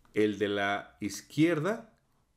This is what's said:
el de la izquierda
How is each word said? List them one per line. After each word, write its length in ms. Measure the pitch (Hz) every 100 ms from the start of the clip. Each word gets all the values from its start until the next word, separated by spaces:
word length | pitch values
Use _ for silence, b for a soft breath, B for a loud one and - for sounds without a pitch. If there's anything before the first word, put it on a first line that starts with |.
| _
el 240 | 110 107 98
de 100 | 104
la 500 | 101 101 101 - -
izquierda 1000 | 101 - - 147 165 156 175 233 - _ _ _ _